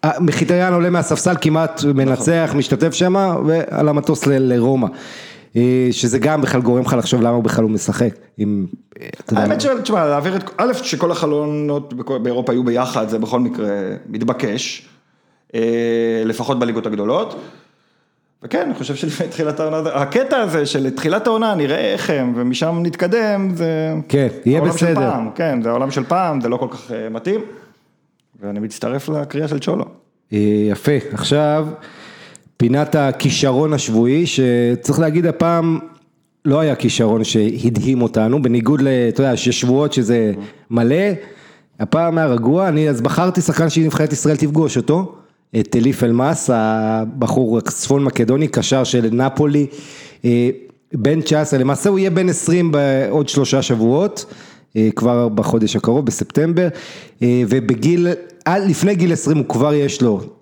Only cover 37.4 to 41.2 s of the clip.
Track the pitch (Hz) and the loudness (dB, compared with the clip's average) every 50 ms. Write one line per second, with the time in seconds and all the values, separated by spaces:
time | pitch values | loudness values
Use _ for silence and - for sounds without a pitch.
37.4 | 104 107 117 123 113 117 117 107 - 127 131 123 120 110 - 110 110 110 127 151 | 2 2 0 0 -2 0 0 0 0 0 2 2 2 0 2 2 2 2 2 2
38.4 | 135 123 117 123 113 117 147 139 139 135 135 123 123 117 107 - 139 135 123 104 | 2 2 2 2 2 2 2 2 2 2 2 2 2 2 2 2 2 2 0 0
39.4 | - 120 120 - - 123 123 135 147 147 147 139 123 104 120 117 110 107 101 101 | 0 0 0 0 2 2 2 2 2 2 0 0 0 2 2 2 2 0 -2 -4
40.4 | 101 104 - - _ _ 117 120 117 117 139 170 196 208 190 151 | -8 -16 -18 -20 _ _ 0 2 2 2 2 2 2 0 -2 -4